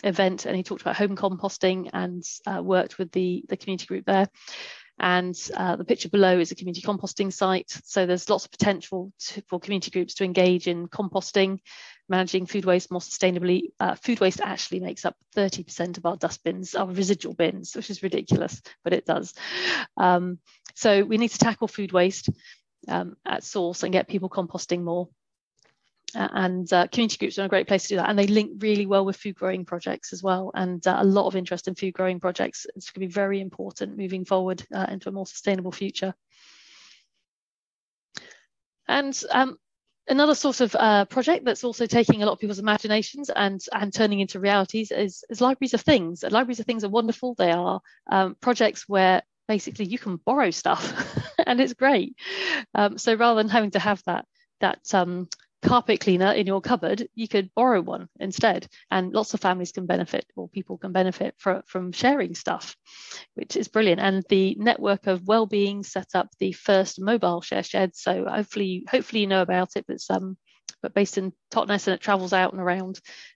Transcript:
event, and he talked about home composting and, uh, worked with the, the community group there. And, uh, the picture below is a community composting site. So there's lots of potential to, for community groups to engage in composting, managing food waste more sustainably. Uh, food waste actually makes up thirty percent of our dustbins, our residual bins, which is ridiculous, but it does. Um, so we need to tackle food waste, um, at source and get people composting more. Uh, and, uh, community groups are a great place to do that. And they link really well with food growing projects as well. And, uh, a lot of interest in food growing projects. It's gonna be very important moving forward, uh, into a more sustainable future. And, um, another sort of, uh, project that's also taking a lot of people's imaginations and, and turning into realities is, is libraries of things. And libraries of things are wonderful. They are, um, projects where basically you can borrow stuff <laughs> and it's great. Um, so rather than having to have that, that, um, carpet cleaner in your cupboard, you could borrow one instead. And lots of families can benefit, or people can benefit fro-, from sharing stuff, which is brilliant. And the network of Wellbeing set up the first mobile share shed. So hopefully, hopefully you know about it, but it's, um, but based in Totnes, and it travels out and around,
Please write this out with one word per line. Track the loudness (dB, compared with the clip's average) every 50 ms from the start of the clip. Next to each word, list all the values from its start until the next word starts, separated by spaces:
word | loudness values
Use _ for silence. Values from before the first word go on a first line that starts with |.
| -4
event, | -2 0 2 2 2 0 -2 -6
and | -4 -4
he | -4 -4
talked | -6 -8 -6 -4
about | -4 -2
home | 0 0 -2 -2 -2
composting | -2 -2 -2 -2 -6 -6 -4 0 0 2 2 0 -4 -6
and, | -6 -4 -4 -4 -6 -8 -10 -12 -12 -10 -8
uh, | -6 -6 -4 -2
worked | 2 2 2 2 0 -4 -8
with | -6 -4
the, | -2 -2 0 0 -2 -4 -6 -6
the | -8 -8
community | -6 -6 -6 -6 -6 -8
group | -8 -6 -2
there. | 0 2 2 2 0 _ _ -20 -18 -16 -14 -14 -16 -16 -20 -20 _ _ -4
And, | 0 0 0 0 0 -2 -6 -8 -10 -8 -6
uh, | -4 -2 -2 -2
the | -2 0
picture | 0 -2 -2 -2 0
below | 4 6 6 8 6 6
is | 4 0
a | -2
community | -8 -8 -8 -8 -6
composting | -4 -4 -4 -4 -4 -6 -4 -4 -4 -4
site. | -2 0 0 2 0 0 -2 -6 -14 -16 -12
So | -4 0 0 2
there's | 2 0 0 0 0
lots | 0 0 -2
of | -4
potential | -4 0 0 2 0 0 -4 -8 -8 -8 -8 -10 -12 -14 -14 -12
to, | -12 -12 -10 -6
for | -6 -6
community | -4 -4 -4 -4 -4 -4
groups | -2 -4 -4 -4 -4
to | -4 -2
engage | 0 4 4 6 6 4 4 2 -2
in | -4 -4 -6 -8
composting, | -6 -6 -6 -4 -4 -4 -4 0 2 2 2 2 0 -4 _ -14 -20 -20 -20 -20 -20 _ _ -2
managing | 0 0 0 2 0 -2 -2 -2
food | -4 -2 2
waste | 2 2 2 2 -2
more | -6 -8
sustainably. | -8 -8 -4 0 0 2 2 2 2 2 2 2 0 -4 -4 -2
Uh, | -2 -2 -2
food | -2 -2 -2 2 4
waste | 2 2 2 0
actually | -4 -4 -4 -6 -6 -6 -6 -6
makes | -6 -6 -8 -6 -6
up | -6 -6 _ _ _ -2
thirty | 0 0 0 -2 -4 -10
percent | -10 -6 -6 -6 -6 -4 -4
of | -4 -4
our | -2 -2
dustbins, | -4 -6 -6 -4 -6 -6 -4 -6 -6 -6 -4
our | -4 -4 -2
residual | -2 0 0 0 0 0 -2 -6 -2
bins, | 0 0 0 0 -4 -10 -12 -12
which | -12 -10 -10
is | -8 -6
ridiculous, | -6 -4 -4 -4 -2 0 0 0 0 -2 -8 -10 -18 -20 -16 _ -4
but | -2 -2
it | 0 0
does. | 0 -2 -2 -4 -8 -12 -14 -12 -8 -6 -4 -4 -2 -2 -4 -6 -6 -2 2
Um, | 4 4 4 4 2 -2 -6 -8 _ _ _ _ _ -20 -6
so | 0 4 4 6 6 4
we | 4 2 2
need | 0 0
to | 0 0
tackle | 0 0 0 -2 -4 -4
food | -4 -4 -4 0
waste, | 4 4 4 4 2 -2 -2 -4 -4 -4 -6 -20 -20 _ _ _ _ _ -10 -6
um, | -4 -4 -4 -6 -10 -10 -6
at | -6 -6 -4 -6
source | -6 -4 -4 -2 -2 -4 -4 -2
and | 0 2
get | 0 0 0
people | -4 -4 -4 -4
composting | -4 -4 -6 -6 -6 -8 -6 -4 -4 -2
more. | -2 -2 -4 -4 -4 -6 _ _ _ _ _ _ _ _ _ _ _ _ _ _ _ _ _ _ _ -10 -6
Uh, | -4 -4 -2
and, | -2 0 0 0 0 -2 -2 2
uh, | 2 2 2 2
community | 2 0 0 0 0 -2
groups | -4 -4 -4 -4
are | -4
a | 0
great | 0 0 2 2
place | 0 0 0
to | 0
do | -2 0
that. | 0 2
And | 2 2
they | 4 4
link | 4 4 2 0 -4 -4 0
really | 0 0 2 2
well | 2 2 2 2
with | 0 -2 -6
food | -8 -10 -8
growing | -6 -4 -4 -4 -4 -6
projects | -8 -10 -8 -6 -6 -8 -8 -8 -12 -10
as | -4 -2
well. | 0 0 0 -2 -4 -4
And, | -4 -2 -2 -2 -2 0 2
uh, | 2 4
a | 6
lot | 6 6 6 4 2
of | 0
interest | -2 -2 -4 -6 -6 -4 -6
in | -6
food | -4 -4 -4 -2
growing | -2 -2 -2 -2 -2
projects. | -2 -4 -2 -2 -4 -4 -4 -8 -14 -14 -14 -16
It's | -16 -14
gonna | -10 -8 -8
be | -6
very | -2 -2 0 0 0 -2
important | -4 -8 -10 -10 -12 -10 -10 -8 -10 -8 -8 -8
moving | -8 -6 -6 -6 -2
forward, | 0 0 2 2 0 -4 -6 -8 -8 -6
uh, | -4 -4 -4
into | -6 -8 -8 -8
a |
more | -8 -8 -10 -10
sustainable | -10 -6 -2 -2 -2 -2 -2 -6 -6
future. | -6 -6 -6 -6 -4 -6 -6 -6 _ _ _ _ _ _ -20 -20 -20 -20 -20 -20 -20 -20 -20 -20 _ _ _ _ _ _ _ _ _ _ _ _ _ _ _ _ _ _ _ _ _ _ _ -20 -18 -18 -20 -20 _ _ _ _ _ _ _ _ _ _ -2
And, | 0 0 0 -2 -4 -6 -4 0
um, | 2 2 2 2 -2 -10 _ _ _ _ _ _ _ _ _ 0
another | 2 4 6 4 4
sort | 4 2 0 2 2
of, | 0 2 2
uh, | 4 4 6 6 4 4
project | 2 0 0 2 2 2 2 2
that's | -2 -2 -2 -2
also | -4 -2 -2 -2
taking | 2 4 4 6 6 6 6 4
a |
lot | 0
of | 0 -2
people's | -4 -6 -6 -2
imaginations | 0 0 0 0 2 2 2 2 0 -2 -6 -10 -6 -4
and, | 0 2 2 0 0 -4 -6 -4 -4
and | -2 -2 -2 0
turning | 2 2 4 4 2
into | 0 -2 -2 -2
realities | 0 2 4 4 2 0 -2 -4 -4 -2
is, | -2 -2 -2 -2 -4 -8 -14 -8
is | -2 2
libraries | 2 2 2 2 -2 -2 -2
of | 0
things. | 4 4 4 4 4 2 -6 -6 -4
And | 0
libraries | 2 2 2 2 -2 -4
of | -4
things | -4 -4 -2 -2
are | -2
wonderful. | 0 0 0 0 -2 -4 -4 -6 -2
They | 0 2 2
are, | 2 2 0 -2 -4 -4 -6 _ _ _ _ 0
um, | 2 2 2 2 -2 -2
projects | 0 0 2 4 2 2 0 -2 -6 0
where | 2 4 6 6 4 4 0 _ _ _ _ -2
basically | -2 -2 -4 -6 -8 -6 -6
you | -4 -6 -6
can | -6 -6 -8
borrow | -4 -2 0 2 2 2 2
stuff | 0 0 0 0 0 0 -2 -6 -6 -6 -6 -6 -6 -6 -6 -4 0
<laughs> | 0 2
and | 2 4 4
it's | 2 2 2
great. | 2 2 4 4 4 2 0 -6 -12 -12 -10 -8 -6 -4 -2 -4 -4 -4 -2 0
Um, | 2 2 2 0 -2
so | 0 0 2
rather | 4 4 4 4 4 2
than | 4
having | 2 2 2 2
to | 0 0
have | 0 0 0 -2 -2
that, | -4 -6 -6 -6 _ _ _ _ _ _ -2
that, | -2 -2 -2 -2 -4 0 2
um, | 2 2 2 -2 -6 -8 -10 -12 -18 _ _ _ _ 2
carpet | 6 6 6 6 4 2 2
cleaner | 4 4 4 4 4 4 2
in | 2 2
your | 0 0 -2
cupboard, | 0 0 0 0 0 0 -2 -2 -4 -8 -8
you | -10 -6 -2
could | 0 -2 -2 0 0
borrow | 2 4 4 4 2
one | 2 -2 -6 -10 -10 -12 _ -8
instead. | -8 -8 -2 2 2 2 2 2 -4 -10 -18 -16 -6 -2
And | 0 0 0 2
lots | 0 0 0 0 -2
of | -2
families | 0 0 0 0 -2 -6
can | -6 -6 -2 0
benefit, | 0 0 0 -2 -4 -6 -6 _ -10
or | -12 -12 -10
people | -8 -10 -10 -10 -10 -12
can | -8 -4
benefit | 0 0 0 0 0 -2 -4 -6 -6 _
fro-, | -2 -2 -2 -2 -2
from | -8 -8 -8 -6 -6
sharing | -4 0 2 2 4 2 0 -2 -4
stuff, | -8 -6 -4 -4 -4 -6 -12 -18 _ _ _ -20 -20 -20 -18 -18 -18 -18 _ -12
which | -10 -8 -6 -4
is | -4 -4 0
brilliant. | 2 2 4 4 4 4
And | 2 2 0 0 2 2
the | 4 4 4 4 2 2
network | 2 2 2 2 2 0 0 0 0 -2
of | -2 0 2 2
Wellbeing | 2 4 2 2 0 0 0 0 -2 -4 -8
set | -8 -8 -8 -6 -2 -2
up | -2 -2 -2 _ -4
the | -4 -4
first | -4 -2 2 4 4 4 4 2 -2 -4
mobile | 0 2 2 2 2 2 0 0
share | -4 -4 -4 -4 -4
shed. | -2 0 0 0 0 -2
So | -4 -2 -2 0 0 0 -2
hopefully, | -2 -2 -4 -4 -4 -4 -2 -2 -2 -6 -4 0
hopefully | 0 0 0 0 -2 0
you | 0 2
know | 2 2
about | 2 2 2 0 0 0 -4
it, | -8 -8 -8
but | -10
it's, | -8 -4 -2
um, | -2 -2 -2 -6 -10 -12 _ _ _ _ _ -20 -14 _ -8
but | -2 0
based | 0 0 0 0 -4
in | -4 -4 -6 _ _ -4
Totnes, | 0 0 2 2 0 0 0 0
and | -2
it | -2
travels | 0 0 0 0 0 2 2
out | 2 2 2 0
and | -2
around, | 0 0 0 0 -2 -6 -10 -12 -16 -20 -20 -20 -20 -20 _